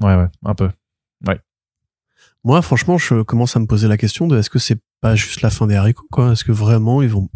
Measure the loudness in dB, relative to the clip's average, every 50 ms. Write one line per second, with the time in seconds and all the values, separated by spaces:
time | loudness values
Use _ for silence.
0 | 2 2 4 4 2 0 -4 -8 -6 -6 -4 -2 -2 -4 -4 _ _ _ _ _
1 | _ _ _ _ -6 -6 -6 -6 _ _ _ _ _ _ _ _ _ _ _ _
2 | _ _ _ _ _ _ _ _ 0 2 2 2 2 0 -2 -2 0 0 0 0
3 | 0 0 0 0 0 0 -2 -2 0 0 0 -2 -2 0 0 0 2 0 0 0
4 | -2 -2 -2 -2 -2 0 0 0 0 -2 -2 -4 -2 -2 -4 -4 _ _ _ -6
5 | -2 0 0 0 -2 -4 -6 -4 -2 -2 -2 0 0 0 2 2 2 0 0 -2
6 | -6 -6 -2 0 2 2 2 0 0 -2 -2 0 2 2 2 2 2 2 0 0
7 | 0 0 0 -2 -4 -4 -8